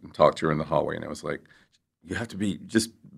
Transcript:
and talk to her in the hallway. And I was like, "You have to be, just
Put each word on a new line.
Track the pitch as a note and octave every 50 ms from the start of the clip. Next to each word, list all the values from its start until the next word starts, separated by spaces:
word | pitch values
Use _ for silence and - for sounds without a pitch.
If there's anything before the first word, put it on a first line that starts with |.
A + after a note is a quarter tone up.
| -
and | E2 -
talk | - D#2 D2 C#2+
to | - -
her | D#2
in | D#2 D2+
the | D#2
hallway. | D2+ D#2 D2 D2+ D2 D#2+
And | D#2+ D2+
I |
was | D2 - - -
like, | D2+ D2+ - - _ _ _ _ _ _ _ _ _ _ _ -
"You | - -
have | F2 A#2 A2+
to | A2
be, | F#2+ G#2 G2+ E2+ - -
just | - - A2 A2 - - _ - - -